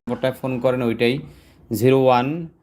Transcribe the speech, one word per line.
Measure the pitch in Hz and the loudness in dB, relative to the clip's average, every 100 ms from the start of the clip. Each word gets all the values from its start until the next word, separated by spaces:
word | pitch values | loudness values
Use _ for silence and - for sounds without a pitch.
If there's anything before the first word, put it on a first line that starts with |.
নম্বরটায় | - 240 131 131 | -4 -4 -4 -4
ফোন | 131 123 | -8 -2
করেন | 127 127 120 | -2 0 -2
ওইটাই, | 113 120 147 151 - _ _ - | 0 0 -2 -8 -20 _ _ -8
জিরো | 107 127 131 131 | 0 2 4 4
ওয়ান | 123 127 170 165 _ | 4 2 -6 -10 _